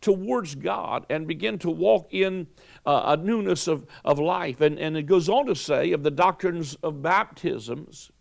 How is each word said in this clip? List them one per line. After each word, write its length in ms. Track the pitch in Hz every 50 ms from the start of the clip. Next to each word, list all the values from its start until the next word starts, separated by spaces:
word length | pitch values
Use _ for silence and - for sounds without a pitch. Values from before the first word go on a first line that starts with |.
towards 560 | - - 196 185 185 214 254 247 208 156 143
God 500 | 135 - 175 196 - 87 - - 127 - _
and 200 | 139 156 160 156
begin 320 | 165 156 190 220 220 180
to 100 | - 170
walk 420 | 160 160 170 202 226 202 160 - -
in, 360 | 190 190 190 185 185 175 - _ _ - - - - _
uh, 320 | - 143 131 - - 147
a 0 |
newness 520 | 156 165 202 233 226 202 190 180 160 - -
of, 180 | 160 143 139 - - - -
of 140 | - 147 143
life. 420 | 147 165 180 185 175 160 127 -
And, 200 | 151 151 151 151
and 160 | 151 156 156
it 80 | 156 147
goes 240 | 143 190 185 165 160
on 180 | 202 254 285
to 80 | 254 202
say 380 | 139 - - 147 131 139 165 180
of 100 | 156 139
the 80 | 151
doctrines 640 | 147 135 180 185 180 - - 185 175 170 160 139 135 - -
of 200 | 165 151 143 139
baptisms 1080 | 160 180 196 220 - - - - 170 139 120 110 117 120 143 156 - - - - - _ _